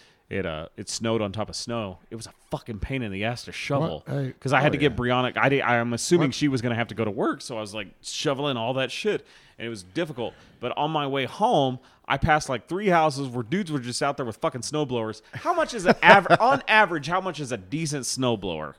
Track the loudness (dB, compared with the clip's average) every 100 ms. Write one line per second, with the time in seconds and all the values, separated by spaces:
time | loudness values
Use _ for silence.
0 | -20 _ -8 -4 -4 -4 -8 -12 -10 -4
1 | -2 0 -2 -4 -8 -8 -6 -6 -6 -10
2 | -14 -14 -14 -20 -10 -10 -8 -10 -6 -6
3 | -4 -4 -4 -4 -10 -10 -2 -2 -2 -4
4 | -6 -4 -6 -6 0 2 4 4 0 2
5 | 0 0 0 2 2 4 2 2 0 -2
6 | 2 4 4 2 0 0 0 -2 -2 -2
7 | -2 -2 -2 -4 -8 -8 -8 -8 -12 -14
8 | -12 -4 -2 0 -2 -2 -2 -2 -2 -2
9 | -2 -2 -4 -20 -20 -12 -10 -10 -8 -6
10 | -6 -4 -8 -8 -20 -8 -6 -2 0 0
11 | 0 -2 -2 0 2 4 2 0 -10 _
12 | -4 0 4 2 2 -6 -4 -2 4 4
13 | 4 0 -6 -6 -2 -2 -2 -4 -4 -2
14 | -2 -2 -6 -4 -4 -4 -6 -4 -2 -2
15 | -4 -8 -14 -8 -2 0 0 0 2 6
16 | 10 10 8 6 6 2 4 4 4 2
17 | -2 -2 -2 -6 -6 -8 -6 -4 -4 -4
18 | -4 -2 0 0 -2 -4 -6